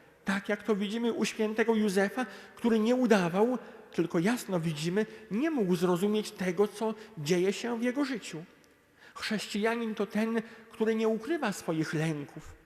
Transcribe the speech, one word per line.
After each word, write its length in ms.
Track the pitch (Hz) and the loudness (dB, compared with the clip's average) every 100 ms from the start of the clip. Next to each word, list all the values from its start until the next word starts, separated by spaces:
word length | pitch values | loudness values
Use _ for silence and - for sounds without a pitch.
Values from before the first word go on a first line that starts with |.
| - - - | -20 -12 -4
tak 240 | 196 - | -4 -2
jak 140 | 208 | -4
to 120 | - 208 | 0 -2
widzimy 380 | 202 226 233 | 0 0 0
u 120 | 220 220 | 0 -2
świętego 500 | - 214 220 226 226 | 0 -2 0 2 4
Józefa, 500 | 214 190 196 254 247 - - - | 4 2 0 0 -6 -8 -18 -2
który 240 | 240 220 | 2 4
nie 160 | 214 254 | 4 4
udawał, 640 | 247 208 175 180 233 247 - - - | 6 6 4 2 2 0 -6 -18 -8
tylko 260 | - 165 180 | -2 0 2
jasno 400 | 175 240 - 185 | 2 0 -2 -2
widzimy, 460 | 165 147 160 190 214 - - | 0 -2 0 0 -2 -6 -6
nie 200 | 196 311 | -2 0
mógł 240 | 294 190 180 | 0 2 2
zrozumieć 560 | 180 175 208 214 208 | 2 2 2 0 -2
tego, 360 | - 185 175 208 | -4 -2 2 0
co 280 | - 220 214 - - | 2 -4 -4 -12 -10
dzieje 360 | 147 180 190 | 0 2 2
się 260 | 196 233 233 | 0 -4 -2
w 40 | |
jego 220 | 247 247 277 | -2 0 -2
życiu. 380 | 254 - 160 175 - - _ _ _ - - | -4 -8 -12 -14 -20 -20 _ _ _ -20 -10
Chrześcijanin 800 | - 214 - 208 220 233 233 214 | -4 -4 -4 0 0 0 -2 -2
to 100 | 202 | -2
ten, 360 | 208 220 226 220 - - | 0 0 0 -4 -14 -20
który 240 | - 220 220 | -2 0 2
nie 120 | 220 | 2
ukrywa 440 | 220 226 330 247 | 0 -2 -2 -2
swoich 420 | 185 - 160 156 | -4 -2 -2 0
lęków 600 | 160 160 151 139 - - - | 0 0 -2 -6 -12 -16 -20